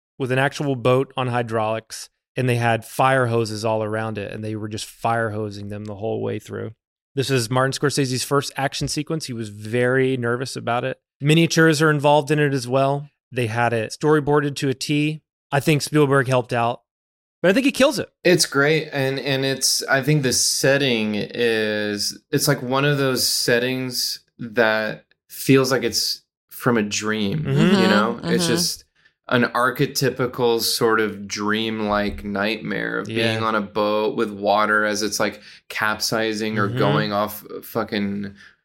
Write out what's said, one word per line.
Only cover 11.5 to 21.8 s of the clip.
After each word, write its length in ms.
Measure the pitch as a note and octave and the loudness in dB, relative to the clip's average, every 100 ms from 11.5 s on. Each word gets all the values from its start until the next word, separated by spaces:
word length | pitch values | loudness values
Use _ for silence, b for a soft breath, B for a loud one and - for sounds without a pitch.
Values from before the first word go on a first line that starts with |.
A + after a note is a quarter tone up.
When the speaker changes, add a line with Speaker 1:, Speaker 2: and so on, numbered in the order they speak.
| E3 E3 D3 | 6 6 6
Speaker 1:
are 80 | D#3 | 4
involved 400 | D3+ C#3+ D3 C#3+ | 4 4 4 4
in 80 | D3+ | 2
it 140 | D3 | 2
as 160 | C3+ A#2+ | 0 0
well. 400 | C3 C3+ C#3+ D3 _ _ | 0 2 0 -6 _ _
They 140 | A#2+ A#2 | -4 -2
had 260 | A2+ A#2 | 0 0
it 240 | A#2 G#2+ - | 0 -4 -2
storyboarded 580 | D3+ D#3 C#3+ D3 C#3+ C3+ | 2 4 4 2 0 -2
to 120 | C#3+ | -2
a 60 | |
T. 480 | B2+ - D3 D3+ D#3 _ _ _ | -2 -2 0 0 -4 _ _ _
I 80 | C#3+ | -2
think 240 | D3 D3 | 2 0
Spielberg 460 | - D3+ C#3+ C#3 B2 | 2 2 4 4 2
helped 240 | B2+ A#2+ | 0 0
out, 300 | A#2+ A#2 B2+ _ _ _ _ _ _ | 0 0 -2 _ _ _ _ _ _
but 80 | E3+ | 2
I 40 | |
think 100 | G3+ C4 | 4 2
he 60 | |
kills 260 | - C4+ A3 | 4 2 2
it. 100 | - _ | -6 _
Speaker 2:
It's 220 | F3 F3 - | 4 4 4
great. 440 | C#3 C#3+ D#3+ D3+ | 2 2 2 0
And, 260 | C#3+ C3+ C3+ | -2 -2 -2
and 260 | B2+ C3+ C3+ | -2 0 0
it's, 360 | C3 - - | 0 0 -2
I 180 | - C3+ | 0 2
think 200 | C3 D3+ | 4 2
the 100 | B2+ | 2
setting 840 | A#2 - - C3+ C#3 C#3 A2+ G#2+ | 0 0 2 2 4 2 0 0
is, 1040 | G#2+ G2 - A#2 A2+ G#2+ G#2+ | -2 -4 -2 0 2 0 -2